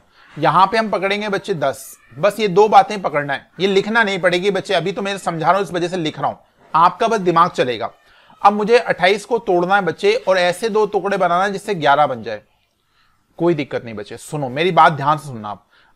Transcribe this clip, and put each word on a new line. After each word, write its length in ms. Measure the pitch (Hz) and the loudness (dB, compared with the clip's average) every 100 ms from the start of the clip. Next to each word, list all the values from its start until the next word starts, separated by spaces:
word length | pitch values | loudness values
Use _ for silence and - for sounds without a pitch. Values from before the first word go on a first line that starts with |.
| _ _ _ | _ _ _
यहां 320 | - 151 160 190 | -2 0 4 2
पे 100 | 226 | 2
हम 120 | 220 | -2
पकड़ेंगे 400 | 196 190 208 214 | -2 -2 -4 -4
बच्चे 240 | 196 - 180 | -6 -4 -4
दस, 300 | 139 123 - - _ 120 | -2 -4 -12 -20 _ -2
बस 220 | 185 202 | -2 0
ये 80 | 214 | 0
दो 180 | 175 214 | 4 6
बातें 320 | 208 190 208 | 6 4 -2
पकड़ना 320 | 180 147 143 | -4 -4 -4
है, 140 | 135 - - | -6 -8 -4
ये 80 | 185 | 0
लिखना 360 | 196 196 226 | 0 0 0
नहीं 160 | 214 196 | 0 0
पड़ेगी 320 | 180 175 196 | 0 0 -2
बच्चे, 220 | 190 - | -4 -2
अभी 180 | 185 165 | -2 -2
तो 100 | 196 | -6
मैं 160 | 196 196 | -6 -6
समझा 280 | - 170 156 | -6 -4 0
रहा 100 | 190 | 0
हूं, 80 | |
इस 80 | 185 | 0
वजह 140 | 170 170 | -4 -6
से 100 | 185 | -4
लिख 220 | 156 147 | -6 -6
रहा 80 | 143 | -8
हूं, 80 | 104 _ _ _ | -8 _ _ _
आपका 340 | 160 175 - 226 | 4 4 4 0
बस 120 | 226 | 0
दिमाग 300 | 180 165 175 | 2 2 2
चलेगा। 400 | - 135 113 113 - _ _ _ _ | 2 -2 -2 -8 -12 _ _ _ _
अब 120 | 202 | 2
मुझे 240 | 208 208 240 | 2 2 2
अट्ठाईस 480 | 180 175 180 208 - | 2 0 0 0 -2
को 120 | 233 | -6
तोड़ना 360 | - 180 175 202 | 0 0 2 0
है 60 | |
बच्चे, 320 | 180 - 202 220 | 0 -2 0 0
और 200 | - 185 | 0 0
ऐसे 320 | 180 175 226 | 0 -2 -4
दो 160 | 208 214 | -2 -2
टुकड़े 300 | 208 185 196 | -2 -2 -2
बनाना 260 | 180 175 | 0 0
है 80 | 202 | -2
जिससे 240 | 190 - 196 | -4 -6 -2
ग्यारह 320 | 147 143 147 | 2 2 2
बन 160 | 123 | -2
जाए। 180 | 110 107 _ _ _ _ _ _ _ _ _ - | -10 -12 _ _ _ _ _ _ _ _ _ -4
कोई 140 | 170 | -2
दिक्कत 320 | 147 135 - 117 | -2 -4 -8 -10
नहीं 100 | 104 | -14
बच्चे, 220 | 104 117 | -14 -16
सुनो 320 | - 156 135 | -12 -8 -8
मेरी 220 | 127 180 | -4 0
बात 220 | 165 165 | 4 4
ध्यान 240 | 147 139 151 | 4 -2 -2
से 100 | 147 | -4
सुनना 220 | 120 104 | -14 -12
आप। 160 | 101 _ _ _ | -14 _ _ _